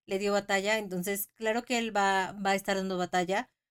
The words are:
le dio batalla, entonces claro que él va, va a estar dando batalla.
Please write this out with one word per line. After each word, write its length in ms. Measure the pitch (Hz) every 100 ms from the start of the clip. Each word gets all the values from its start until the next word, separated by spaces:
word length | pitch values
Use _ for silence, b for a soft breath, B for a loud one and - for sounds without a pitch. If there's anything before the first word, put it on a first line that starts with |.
| -
le 120 | 190
dio 140 | 202
batalla, 460 | 202 196 196 196 220
entonces 520 | 208 180 180 202 - _
claro 260 | 220 226
que 160 | 233 240
él 180 | 226 202
va, 360 | 196 190 185
va 180 | 202 196
a 40 | 196
estar 200 | 202 196
dando 220 | 190 185
batalla. 500 | 175 180 175 196 254 _ _